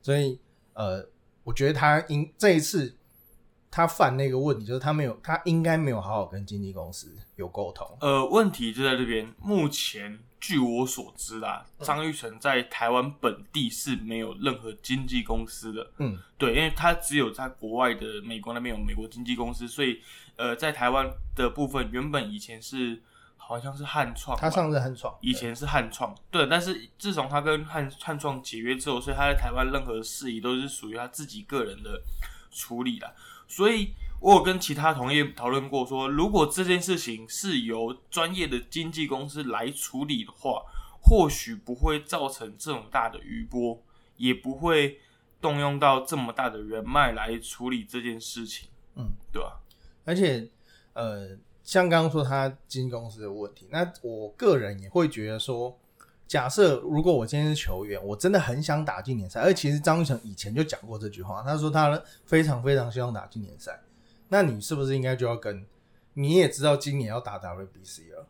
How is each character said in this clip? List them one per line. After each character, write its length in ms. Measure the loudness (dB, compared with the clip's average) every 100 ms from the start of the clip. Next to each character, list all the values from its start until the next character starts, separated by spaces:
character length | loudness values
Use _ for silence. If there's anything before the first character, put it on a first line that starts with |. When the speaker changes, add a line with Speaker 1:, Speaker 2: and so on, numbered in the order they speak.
Speaker 1:
所 160 | 2 2
以， 220 | 2 -2 _ _ _
呃， 340 | -6 -4 -4 -8 _ _ _
我 100 | -4
觉 140 | 2 2
得 60 |
他 300 | 4 4 4 2
应-， 260 | -2 -2 _
这 180 | 6
一 60 | 6
次 360 | 4 -2 -2 -8 _ _ _ -20 _ _ _
他 180 | 2 2
犯 300 | 4 4 4
那 120 | 0
个 80 | 2
问 220 | 0 0
题， 60 | -2
就 80 |
是 60 | -4
他 120 | -2
没 140 | 0 -2
有， 120 | -4
他 180 | -4 -2 2
应 180 | 2
该 140 | 4 2
没 140 | 2
有 100 | -2
好 140 | -2 -4
好 100 | -4
跟 200 | -6 -8
经 160 | -6
纪 120 | -8
公 180 | -8 -10
司 180 | -12 -16 -18 -20 -10
有 100 | -8
沟 240 | -6 -6
通。 160 | -8 -14 -2
Speaker 2:
呃， 240 | 2 4 4
问 260 | 4 4
题 220 | 2 -4
就 100 | 0
在 140 | 0 0
这 80 | 0
边， 280 | -2 -4 -10
目 300 | 0 2 2
前 500 | 0 -6 -6 -12 -14 -20 _
据 180 | -2 2
我 260 | 2 2 0
所 280 | -2 -10 -12
知 240 | -10 -6
啦， 260 | -6 -6 -10 -10
Speaker 1:
嗯。 60 | -4
Speaker 2:
张 200 | -2 -2
育 60 |
成 260 | -6 -10 -4
在 240 | 0 0
台 260 | -2 -2 2
湾 200 | 2 2 0
本 240 | -2 -2 -8
地 160 | -4 -4
是 260 | -4 -4 -4
没 220 | -4 -6
有 180 | -6 -4
任 200 | -4 -4
何 140 | -8 -12
经 240 | -4 -4 0
纪 160 | -2
公 240 | 0 -2 -2
司 240 | -10 -10
的。 180 | -10 -12 -6
Speaker 1:
嗯。 200 | -4 -4 -12 _
Speaker 2:
对， 160 | 2
因 80 | 4
为 80 | 2 4
他 180 | 2 2
只 200 | 0 0
有 160 | 0
在 160 | -2 -10
国 280 | -10 -6 0
外 180 | 0
的 280 | 0 -8 -10 -10
美 160 | -10
国 120 | -8
那 60 | -8
边 160 | -6 -4
有 80 |
美 100 | -2
国 140 | -4 -6
经 160 | -10
纪 140 | -6 -2
公 160 | -2
司， 120 | -4 -8
所 160 | -2 -2
以， 160 | -2 -10 -20 -20 -6
呃， 180 | -4
在 200 | -2 -2
台 160 | 0 2
湾 200 | 2 0 -4 -8
的 160 | 0 0
部 160 | 0 -2
分 240 | -2 -2
原 200 | -4 -2
本 180 | -2 -4
以 80 | -8
前 240 | -12 -14
是 400 | -10 -4 -4 -6 _ _ -20 _ -10
好 120 | -8
像 160 | -8 -10
是 80 |
汉 300 | -4 -2 -2 -4
创 220 | -4 0
吧。 40 |
Speaker 1:
他 80 | 0
上 220 | 2 2
次 80 | 2
汉 160 | 0 -4
创， 180 | -10 -6
Speaker 2:
以 140 | -2
前 200 | -2 -2
是 120 | -6 0
汉 260 | 0 0
创， 240 | -6 -8 -8 -4
对， 180 | 0 2
但 140 | 2
是 280 | 0 -6 -10 _
自 160 | -4
从 140 | -2 0
他 140 | 0
跟 240 | 2 0 0
汉-， 260 | -4 -4 -6
汉 180 | -8 -4
创 240 | -4 -6
解 180 | -8 -6
约 160 | -4 -2
之 140 | -2
后， 120 | -2
所 100 | -2
以 40 | 2
他 80 |
在 100 | 4 4
台 140 | 2
湾 180 | 0 0
任 160 | 0 -2
何 160 | -6
事 300 | -6 -8 -6
宜 80 | -4
都 160 | 0 -2
是 140 | -2
属 200 | -8 -10
于 60 | -10
他 120 | -10
自 180 | -10 -12
己 160 | -14
个 240 | -6 -4 -4
人 180 | -6
的 180 | -10 -8 -6 -6 -6 -10 -18
处 340 | -14 -8 -4
理 160 | -2 -4
啦。 140 | -8 -16 -20 -20 -16
所 220 | 2 4
以 240 | 4 0 -4 -6 0
我 140 | 10 10
有 80 |
跟 140 | 10 0
其 160 | -2
他 200 | 0 0
同 180 | 0 2
业 140 | 2 2
讨 160 | -2 -2
论 180 | 0 0
过 180 | -2 -2
说， 220 | -2 -2
如 240 | 2 4
果 160 | 4 4
这 160 | 2
件 180 | 2 2
事 160 | 2 -2
情 300 | -2 -8 -8
是 340 | -8 -2 -2
由 320 | -2 -4 -4 -6 _
专 240 | -2 -2
业 140 | -2 -2
的 100 | -4 -6
经 200 | -8 -6
纪 160 | -4 -4
公 220 | -4 -6
司 160 | -8
来 260 | -6 -4 -4
处 340 | -6 -8 -6 -2
理 180 | -4
的 80 | -4
话， 320 | -8 -4 -4 -6 -10 -12 8
或 280 | 10 12 8
许 240 | 4 -6
不 220 | -10 -10 -2
会 260 | 0 0
造 260 | -2 -4 -4
成 260 | -6 -12 -12
这 140 | -6
种 140 | -6 -2
大 200 | -2 -2
的 100 | -6
余 240 | -10 -10
波， 400 | -6 -2 -2 -4 _ -20 _ _
也 180 | 0
不 200 | 0 -2
会 460 | -4 2 4 4 -2 _ _ _ _
动 180 | -2 0
用 180 | 0 4
到 280 | 6 6 2
这 100 | -4
么 160 | -4
大 180 | -2 -2
的 120 | -4
人 260 | -8 -6 0
脉 240 | 4 4
来 260 | 2 -4 -6
处 300 | -8 -8 -4
理 140 | -4
这 180 | -6 -6
件 200 | -6 -6
事 260 | -8 -10 -10
情。 220 | -12 -16 -20 -20 -10
Speaker 1:
嗯。 140 | -4 -4 -4
Speaker 2:
对 100 | -4
啊。 160 | -4 -10 -18 _ -20 -14 -4
Speaker 1:
而 100 | 2
且， 340 | 2 2 -4 _ _ -20 _
呃， 440 | -8 -6 -6 -12 -16 _ _
像 260 | -2 2 4
刚 140 | 4
刚 80 | 4
说 120 | 2
他 260 | 0 0 -2 -4 -10
经 180 | -6 -4
纪 40 |
公 200 | -6 -10
司 120 | -12
的 100 | -10
问 220 | -8 -10
题， 140 | -12 -8
那 220 | -4 -4 -4
我 280 | -10 -8 -10
个 280 | 2 4 4
人 220 | 2 -8
也 100 | -2
会 180 | 2 2
觉 200 | 0 -6
得 80 | -4
说， 400 | -4 -4 -4 -8 _ _ -20 _ -2
假 220 | 0 0
设 300 | 6 6 6
如 240 | 2 2
果 100 | 4
我 120 | 4 2
今 140 | 0
天 100 | 2
是 60 | 0
球 300 | -2 -4 -4
员， 180 | -6
我 120 | -4 0
真 160 | 4
的 80 | 4
很 220 | 2 -2
想 220 | 0 0
打 180 | 0 -4
进 160 | -4 -4
联 120 | -4
赛， 120 | 4
而 120 | 4
其 180 | 6 4
实 80 | 2
张 220 | 4 4
育 40 | 4
成 140 | 0
以 100 | -4
前 200 | -10 -6
就 100 | -2
讲 160 | -2 -2
过 160 | -8 -8
这 100 | -8
句 140 | -8
话， 220 | -8 -6
他 140 | -4 0
说 120 | 2
他 320 | 4 4 4 -4 -20 4
非 180 | 4
常 200 | 6 2
非 120 | 2 2
常 160 | 2
希 80 | -2
望 140 | -4
打 140 | -4 -8
进 160 | -12
联 160 | -12 -14
赛， 200 | -16 -16 _ _ _ _ _
那 120 | 4
你 180 | 4 2
是 140 | -4
不 120 | -2 0
是 100 | 0
应 60 |
该 140 | 0 0
就 100 | 0
要 120 | -2
跟， 280 | -4 -8 -12 _ _ _ _
你 220 | -2 4 6
也 140 | 6
知 140 | 4
道 120 | 4 4
今 220 | 2 -2
年 120 | -2
要 100 | -4
打 180 | -8 -10
W 280 | -10 -12 -14
B 120 | -18
C 260 | -18 -18 -18
了 180 | -18 -20